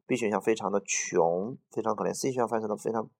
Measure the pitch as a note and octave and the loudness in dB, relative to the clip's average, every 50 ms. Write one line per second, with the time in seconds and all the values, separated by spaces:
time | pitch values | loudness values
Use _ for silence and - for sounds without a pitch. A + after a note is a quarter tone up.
0 | _ - C3 A#2 A#2 G2+ G#2 G2 - A2+ A2 G#2+ G#2+ G2 G2+ G2+ - - - - | _ -4 -2 0 2 2 2 2 2 2 2 2 0 0 0 -2 -2 -2 -4 -4
1 | - - - F2+ E2 E2+ E2+ F2+ G2 A#2+ C3+ - _ _ - - G#2+ A2+ G#2+ G2+ | -4 0 2 4 4 4 2 0 -2 -4 -8 -12 _ _ -8 -2 -2 -2 0 0
2 | F#2+ F#2 G2 - - C3+ B2+ B2 A#2 G#2+ A#2 A2+ A2 G#2 G#2 G#2+ - - A2+ A2+ | 0 -2 -2 -2 -2 -2 0 0 0 0 0 -2 0 -2 -4 -2 -2 -2 -2 -2
3 | G#2+ - _ _ | -4 -6 _ _